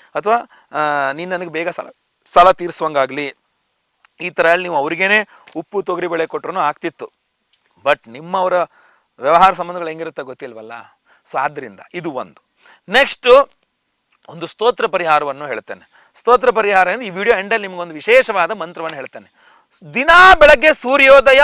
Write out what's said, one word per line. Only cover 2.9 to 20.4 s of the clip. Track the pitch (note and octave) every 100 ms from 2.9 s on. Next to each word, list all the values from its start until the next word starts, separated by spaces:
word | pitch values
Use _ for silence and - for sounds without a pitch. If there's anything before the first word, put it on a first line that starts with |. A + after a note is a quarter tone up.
| C#3+ C3 C3+ C#3 - _ _ _ _ _ _ _ _
ಈ | F3
ತರ | F#3 E3
ಹೇಳಿ | F3
ನೀವು | F3 D3+
ಅವ್ರಿಗೇನೆ | D3 E3 F#3+ G#3+ G3+ _ _ D3+
ಉಪ್ಪು | - G3+
ತೊಗರಿ | F#3+ F3 F3
ಬೇಳೆ | E3 D#3+
ಕೊಟ್ರುನು | D3+ D3+ F#3
ಆಗ್ತಿತ್ತು. | D3 - E3 - A2+ _ _ _ _ _ _ _
But | C3+ D3 A#2
ನಿಮ್ಮವರ | B2 E3+ F#3+ F3+ F3+ D#3 _ _ _ _ _
ವ್ಯವಹಾರ | C3+ E3+ F#3+
ಸಂಬಂಧಗಳು | F3 F3 F3+ D#3+
ಹೆಂಗಿರುತ್ತೆ | D#3+ D#3+ D3+
ಗೊತ್ತಿಲ್ವಲ್ಲ. | C3 B2 C3 A2 A2 A#2 - _ _ _ _
So | C3+
ಆದ್ರಿಂದ | D3 C#3 A#2+ F#2+ -
ಇದು | F3 E3
ಒಂದು. | B2+ F#2 _ _ _ _ _ -
ನೆಕ್ಸ್ಟ್ | A#3+ C4+ - B3 C4 - _ _ _ _ _ _ _ -
ಒಂದು | E3 D#3+
ಸ್ತೋತ್ರ | - A#3 A#3+ A3+
ಪರಿಹಾರವನ್ನು | F#3 E3 D3 D3 C3+ D3
ಹೇಳ್ತೇನೆ. | A2 - F#2 _ _ _
ಸ್ತೋತ್ರ | - A#3 B3 B3
ಪರಿಹಾರ | G#3+ G3+ F#3+ F3+
ಅಂದ್ರೆ | A3+ A3
ಈ |
ವಿಡಿಯೋ | F3 A3 G3
ಎಂಡಲ್ಲಿ | G3+ A3+ G3
ನಿಮ್ಗೊಂದು | F3+ F3
ವಿಶೇಷವಾದ | D3+ G#3 B3+ A#3+ G3 E3+
ಮಂತ್ರವನ್ನು | G#3+ E3+ E3 D#3+ D3
ಹೇಳ್ತೇನೆ. | C3 A#2 G2 _ _ _ _ _ D#3
ದಿನಾ | F#3+ D#4+ F4 F#4+
ಬೆಳಗ್ಗೆ | F4